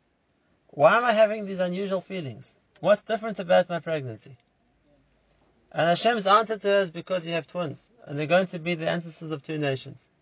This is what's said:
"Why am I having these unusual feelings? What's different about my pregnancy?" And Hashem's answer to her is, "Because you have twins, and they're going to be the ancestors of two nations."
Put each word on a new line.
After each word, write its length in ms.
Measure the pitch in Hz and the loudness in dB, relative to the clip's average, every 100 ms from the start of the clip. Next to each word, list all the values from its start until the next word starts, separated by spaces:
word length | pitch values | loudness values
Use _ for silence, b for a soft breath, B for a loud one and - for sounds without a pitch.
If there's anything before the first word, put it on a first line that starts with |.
| _ _ _ _ _ _ _ | _ _ _ _ _ _ _
"Why 300 | - 151 220 | 4 6 6
am 60 | |
I 100 | 247 | 4
having 320 | 214 214 220 202 | 4 4 2 -6
these 140 | 185 | -4
unusual 400 | 180 180 196 190 | -4 -2 -4 -4
feelings? 560 | - 185 143 113 - - _ _ | -6 -10 -10 -12 -18 -20 _ _
What's 220 | 165 208 | 2 2
different 380 | - 214 220 208 | 2 -6 -4 -8
about 280 | 175 185 175 | 2 2 2
my 100 | 170 | -4
pregnancy?" 580 | 170 156 127 110 - 131 _ _ _ _ _ _ _ _ _ _ _ _ _ | -4 -6 -6 -12 -18 -20 _ _ _ _ _ _ _ _ _ _ _ _ _
And 180 | 160 160 | -2 2
Hashem's 380 | 170 220 240 190 | 2 2 2 4
answer 300 | 208 214 220 | 4 4 -2
to 100 | 202 | 2
her 120 | 202 | 2
is, 100 | 190 | 0
"Because 360 | 165 160 185 165 | -6 -6 -6 -4
you 60 | |
have 140 | 170 151 | -6 -6
twins, 420 | 180 165 131 - _ - | -6 -8 -8 -16 _ -10
and 120 | 143 | -6
they're 100 | 151 | 2
going 200 | 175 190 | 2 2
to 120 | 175 | -4
be 160 | 160 170 | -6 -2
the 120 | 165 | -2
ancestors 440 | 170 165 156 160 | -2 -6 -12 -10
of 120 | 156 | -10
two 140 | - 156 | -6 -4
nations." 500 | 143 135 139 123 - _ | -2 -2 -8 -16 -20 _